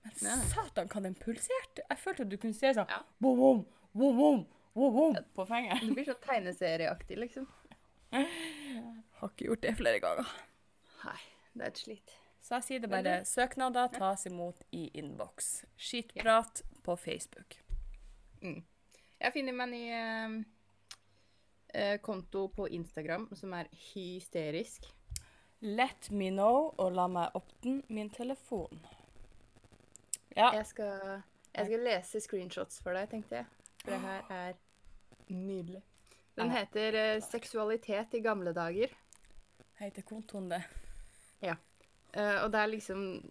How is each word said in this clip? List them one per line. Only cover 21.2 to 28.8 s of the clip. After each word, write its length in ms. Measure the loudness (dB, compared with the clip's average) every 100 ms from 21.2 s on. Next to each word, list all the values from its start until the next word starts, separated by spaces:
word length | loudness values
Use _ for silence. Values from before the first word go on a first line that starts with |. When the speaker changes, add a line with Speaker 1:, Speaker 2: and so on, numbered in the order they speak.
| _ _ _ _ _ -2
Speaker 2:
eh, 140 | 0 0
konto 460 | -4 -8 -6 -4 -4
på 160 | -4 -4
Instagram 600 | -4 -8 -8 -4 -4 -6 -12
som 180 | -10
er 140 | -8 -10 -14 -14
hysterisk. 960 | -10 -10 -10 -6 -4 -2 -4 -6 -10 -18 -20 -10 -10 -10 -20 -20 _
Speaker 1:
Let 460 | -4 2 2 0 -4
me 220 | 0 0
know, 380 | 6 8 8 6
og 220 | 2 2 4
la 80 | 2
meg 280 | 2 0 -4
åpne 460 | -10 -6 -2 -2 -2
min 160 | -6 -6
telefon. 680 | -6 -6 -6 -6 -6 -6 -12